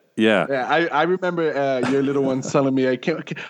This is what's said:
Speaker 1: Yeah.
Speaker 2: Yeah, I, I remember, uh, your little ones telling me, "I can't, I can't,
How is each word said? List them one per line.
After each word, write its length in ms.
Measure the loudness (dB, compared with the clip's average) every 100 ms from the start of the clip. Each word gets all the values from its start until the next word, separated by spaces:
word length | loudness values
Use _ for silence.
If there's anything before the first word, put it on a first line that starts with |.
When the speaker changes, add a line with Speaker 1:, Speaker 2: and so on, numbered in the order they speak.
| _ 0
Speaker 1:
Yeah. 300 | 2 4 2
Speaker 2:
Yeah, 160 | -2 0
I, 180 | 0 2
I 140 | 0
remember, 520 | 0 0 -2 0 -2 0
uh, 320 | 0 0 0
your 120 | 0
little 220 | 0 0
ones 280 | 0 -2 0
telling 220 | 0 2
me, 120 | 2 0
"I 80 | 0
can't, 240 | -2 -4
I 20 |
can't, 180 | -8 -12